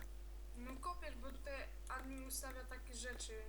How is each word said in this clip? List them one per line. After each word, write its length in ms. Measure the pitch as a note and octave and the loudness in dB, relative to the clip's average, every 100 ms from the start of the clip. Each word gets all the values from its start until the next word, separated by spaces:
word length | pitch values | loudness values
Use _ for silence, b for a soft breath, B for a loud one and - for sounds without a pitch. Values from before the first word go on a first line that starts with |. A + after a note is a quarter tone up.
| - - - - - - | 2 -4 -4 -4 -4 -2
No 140 | B3 C4+ | 0 0
kopiesz, 340 | F#4 F4 D#4 C#4+ | 2 2 2 2
bo 60 | C4+ | 0
tutaj 240 | C4+ C#4+ C4+ - - - | 0 0 2 0 -2 0
admin 380 | C4 C4+ C4+ C4+ | 2 2 0 2
ustawia 360 | C4+ C4+ C4+ B3+ | 2 2 0 0
takie 240 | B3 B3 A#3+ | -2 -2 -2
rzeczy, 360 | B3 A#3+ - A3 | 0 0 0 0